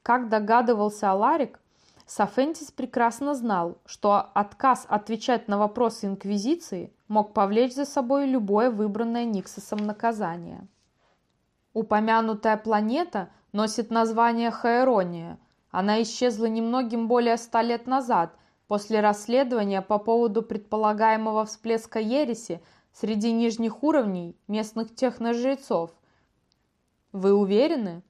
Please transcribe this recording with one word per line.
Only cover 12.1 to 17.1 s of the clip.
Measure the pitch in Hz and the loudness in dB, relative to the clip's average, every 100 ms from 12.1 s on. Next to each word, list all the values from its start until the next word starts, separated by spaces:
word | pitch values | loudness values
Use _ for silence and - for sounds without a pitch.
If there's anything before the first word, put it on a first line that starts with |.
| 226 226 214 226 214 | 2 2 -2 0 0
планета | 220 214 214 277 349 208 170 _ _ | 0 0 0 -2 -2 -6 -8 _ _
носит | 202 214 214 220 | -4 -2 -2 -2
название | 226 226 226 233 233 233 | 0 2 2 2 2 -2
Хаэрония. | 226 240 240 262 220 180 170 170 - _ _ _ | -2 0 4 4 2 0 -6 -12 -16 _ _ _
Она | 180 196 214 | -2 0 2
исчезла | 226 - 247 214 226 | 0 0 0 0 -2
немногим | 226 226 247 240 233 | 0 -2 -2 -2 -2
более | 226 | 2